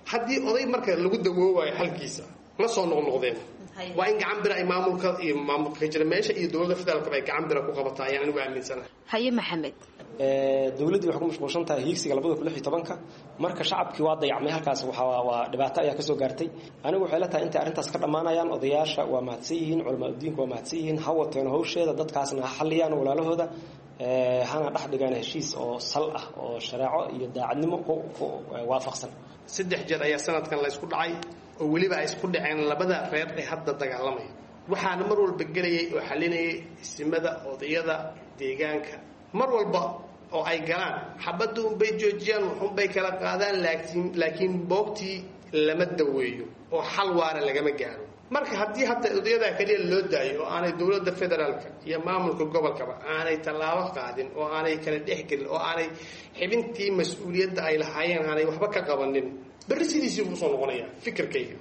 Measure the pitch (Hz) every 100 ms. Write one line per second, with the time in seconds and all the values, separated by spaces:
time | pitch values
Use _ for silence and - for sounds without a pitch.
0 | - - 226 269 - 233 262 247 196 170
1 | 175 214 180 180 185 180 156 - 175 -
2 | 131 - - - - - 233 226 175 151
3 | 147 127 123 117 - - 190 - 180 175
4 | 190 214 185 208 196 185 180 180 185 180
5 | 185 180 170 147 143 143 151 - 156 160
6 | 156 175 214 185 175 156 175 180 - 156
7 | 151 139 135 147 160 143 127 135 135 131
8 | 135 139 147 143 131 131 123 131 - -
9 | - 226 247 240 185 170 147 - - -
10 | - - 135 135 135 135 135 131 151 196
11 | 175 139 165 147 139 165 165 143 131 170
12 | 156 135 156 156 156 147 135 165 170 175
13 | - - - - 170 180 156 185 175 -
14 | 156 156 147 120 143 160 151 131 127 120
15 | 127 123 123 120 123 127 135 170 156 135
16 | 151 135 131 - 165 - - - 135 190
17 | 180 156 180 175 170 151 151 156 143 -
18 | 151 156 165 165 165 139 135 147 156 -
19 | 139 127 123 117 - 165 156 165 127 127
20 | 131 127 156 151 131 120 - 165 156 156
21 | 139 160 147 135 135 143 160 170 165 147
22 | 160 151 139 135 127 - 156 160 156 151
23 | 135 143 165 170 170 - - - - -
24 | 123 127 127 127 123 147 147 143 139 135
25 | 131 123 113 160 151 - 123 120 - 143
26 | 156 151 - - 127 117 - 123 131 156
27 | - 127 127 123 120 131 160 175 - 160
28 | 147 - 147 135 117 123 120 131 131 -
29 | 117 - - - - - 185 175 - 156
30 | 147 147 160 160 156 147 143 135 165 160
31 | 170 170 - - - - 151 160 190 170
32 | 151 - 190 170 147 156 147 147 180 170
33 | - 151 160 156 139 160 156 135 135 127
34 | 131 123 107 - - - - 185 190 180
35 | 196 208 196 170 156 165 180 170 156 156
36 | - 143 170 170 165 160 - - - -
37 | 147 165 160 - 139 135 143 160 165 156
38 | 156 - - - 135 135 151 151 - -
39 | - - - 190 262 233 190 180 147 -
40 | - - - 170 160 165 156 170 185 131
41 | - - - 190 220 220 220 208 214 214
42 | 214 196 190 214 190 - 196 196 196 196
43 | 185 185 180 185 202 196 170 160 - 175
44 | 175 175 160 156 185 180 175 190 208 -
45 | 190 190 180 - - 156 151 160 175 180
46 | 147 135 123 120 117 - - 165 156 -
47 | 196 175 160 156 143 139 147 143 120 110
48 | - - - 269 262 208 214 214 254 240
49 | 208 196 208 233 214 180 202 202 175 185
50 | 180 156 135 143 160 175 175 160 175 202
51 | 180 - 180 165 147 123 - - 151 160
52 | 170 185 180 - 156 160 151 - 127 127
53 | 143 156 165 156 156 151 156 175 180 139
54 | 123 123 131 151 151 156 160 156 156 151
55 | 151 156 156 143 143 160 165 165 165 160
56 | - - - - 180 233 226 - 202 190
57 | 151 - 180 175 190 180 160 156 147 151
58 | 165 175 156 151 156 160 208 208 147 143
59 | 135 135 131 - - - - 285 330 302
60 | 254 180 190 175 165 135 135 123 113 -
61 | - - 117 139 123 98